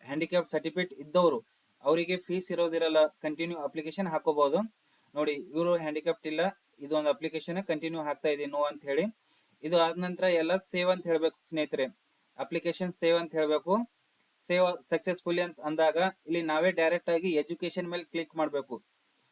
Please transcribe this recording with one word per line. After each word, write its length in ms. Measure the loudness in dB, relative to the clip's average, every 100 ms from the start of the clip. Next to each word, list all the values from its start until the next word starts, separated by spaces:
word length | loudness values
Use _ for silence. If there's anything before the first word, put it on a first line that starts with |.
ಹ್ಯಾಂಡಿಕ್ಯಾಪ್ 440 | -8 -4 0 0 0
ಸರ್ಟಿಫಿಕೇಟ್ 480 | -2 -4 -4 -6
ಇದ್ದವರು 500 | -8 -2 4 4 2 -4 _ _ _
ಅವರಿಗೆ 340 | 0 2 0 -4
ಫೀಸ್ 360 | -4 -4 -2
ಇರೋದಿರಲ್ಲ, 540 | 0 0 0 2 4 4
ಕಂಟಿನ್ಯೂ 520 | 2 -6 -4 -6 -4
ಅಪ್ಲಿಕೇಶನ್ 480 | -6 -6 -6 -4 -2
ಹಾಕೋಬಹುದು. 500 | 0 0 2 4 2 -2 -8 _ _ _
ನೋಡಿ, 180 | -4 -2
ಇವರು 440 | -2 -4 -2 2 2
ಹ್ಯಾಂಡಿಕ್ಯಾಪ್ಟ್ 500 | 0 -2 -2 -4 -4
ಇಲ್ಲ, 140 | -2 -2 -4 _ _
ಇದು 180 | -4 0
ಒಂದು 120 | 2
ಅಪ್ಲಿಕೇಶನ್ 560 | 0 -2 -6 -6 -6
ಕಂಟಿನ್ಯೂ 360 | -4 -4 -4 -4
ಹಾಕ್ತಾ 280 | -4 -2 0
ಇದೆ 160 | 0
no 220 | -2 -2 -2
ಅಂತ 160 | -2
ಹೇಳಿ. 180 | -2 0 0 -4 _ _ _ _
ಇದು 200 | 0 2
ಆದ 160 | 4 2
ನಂತರ 260 | -4 0
ಎಲ್ಲ 320 | 2 4 2 0
ಸೇವ್ 340 | -2 0 2
ಅಂತ 160 | 2 2
ಹೇಳ್ಬೇಕು 300 | 2 2 -2 -4
ಸ್ನೇಹಿತರೆ. 360 | -4 -2 -2 -2 -4 _ _ _ -10
ಅಪ್ಲಿಕೇಶನ್ 540 | -6 -4 -2 -2 -4
ಸೇವ್ 260 | 0 2 2
ಅಂತ 160 | 2
ಹೇಳ್ಬೇಕು. 420 | 0 2 0 2 0 -2 _ _ _ _ _ -2
ಸೇವ್ 360 | 2 4 2
ಸಕ್ಸಸ್‌ಫುಲಿ 600 | -2 -2 -2 -4 -2 -2
ಅಂತ 180 | -2 -4
ಅಂದಾಗ 360 | -4 2 2 4 0 -2 -4
ಇಲ್ಲಿ 160 | -2
ನಾವೇ 300 | 0 2 2
ಡೈರೆಕ್ಟ್ 380 | 2 2 0 0
ಆಗಿ 200 | 0 2
ಎಜುಕೇಷನ್ 600 | 0 0 -4 -4 -4 -4
ಮೇಲೆ 140 | -6
ಕ್ಲಿಕ್ 320 | -6 -6 -6 -2
ಮಾಡ್ಬೇಕು. 460 | -2 -2 -6 -10 -12 _ _ _ _